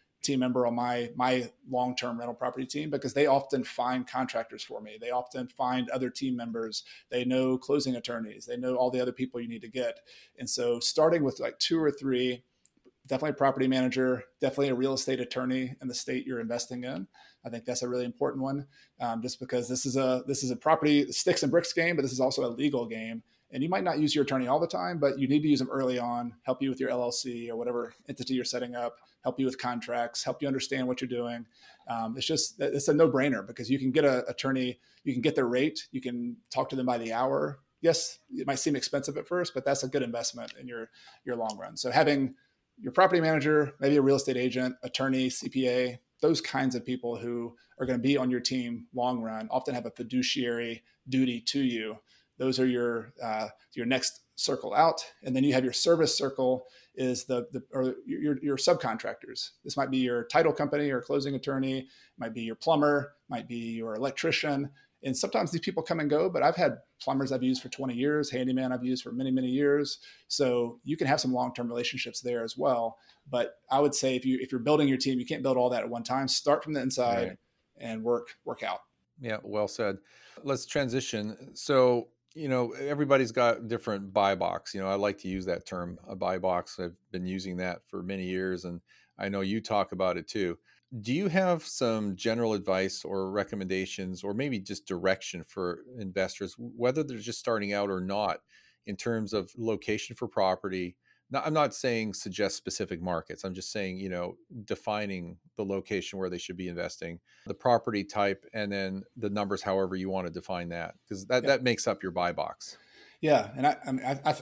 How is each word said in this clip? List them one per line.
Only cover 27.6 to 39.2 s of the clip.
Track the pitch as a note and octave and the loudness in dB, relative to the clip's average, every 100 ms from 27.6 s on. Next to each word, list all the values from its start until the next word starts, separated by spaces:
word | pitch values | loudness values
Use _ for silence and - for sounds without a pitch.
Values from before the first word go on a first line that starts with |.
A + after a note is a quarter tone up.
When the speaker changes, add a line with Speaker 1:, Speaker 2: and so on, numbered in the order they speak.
| A#2+ A#2+ A2+ - - | -2 -2 -4 -10 -14
Speaker 1:
entity | C3+ B2+ | -10 -2
you're | B2+ | -2
setting | B2 B2 B2 A#2+ | -2 -4 -4 -4
up, | A#2+ - _ _ | -6 -8 _ _
help | C3 B2+ | -4 0
you | C3 | 0
with | B2+ | 0
contracts, | B2 B2 A#2+ A#2+ A#2 - | -2 -4 -2 -2 -2 -4
help | C3+ B2+ | -6 -2
you | C#3 | -2
understand | C3+ - C3+ B2+ | -2 -2 -2 -2
what | B2+ | -2
you're | B2+ | -4
doing. | B2 A#2+ A#2 A#2 _ - - - | -4 -4 -6 -12 _ -20 -16 -6
Um, | A#2 A2+ B2+ | -4 -4 -4
it's | - | 0
just, | D#3 - - | 0 -2 -2
it's | C#3+ C#3 C#3 | -2 2 4
a | |
no-brainer | D3+ D#3+ C3+ C#3+ A2 | 6 6 6 2 0
because | G#2 A#2+ A2+ | -4 -6 -2
you | C#3 | 0
can | C3 | 2
get | D3+ | 4
an | C#3+ B2+ - | 6 4 0
attorney, | - C3+ C3 B2+ A#2+ _ _ | -4 -2 0 -2 -6 _ _
you | C#3+ | -4
can | B2 | 0
get | D3 | 2
their | C#3+ A#2+ | 2 2
rate, | B2 D3+ - - | 2 2 -2 -8
you | C3 | -8
can | B2+ A#2+ A#2+ A#2+ - | -6 -6 -6 -8 -6
talk | C3+ C3 | -4 -2
to | C3+ | 0
them | B2+ | 0
by | A#2+ | 0
the | A2+ | -2
hour. | A2+ C3 C#3+ D3 C#3 _ _ | 0 0 0 -2 -4 _ _
Yes, | E3 D#3+ - - - | 2 2 0 -10 -12
it | B2+ B2+ | -6 -2
might | C3+ | 0
seem | D#3+ C#3 | 0 0
expensive | - C#3+ C3+ | 0 -2 -2
at | C#3+ | -6